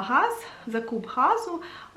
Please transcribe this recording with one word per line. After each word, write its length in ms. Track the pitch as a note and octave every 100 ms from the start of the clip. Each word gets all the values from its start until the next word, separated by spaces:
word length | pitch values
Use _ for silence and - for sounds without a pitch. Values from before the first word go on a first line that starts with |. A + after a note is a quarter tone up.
газ, 420 | G3 C4 A4+ A#4 - - -
за 140 | A3+
куб 260 | A3+ A3 -
газу, 540 | B3 D4 A4+ G#4 E4+ - - -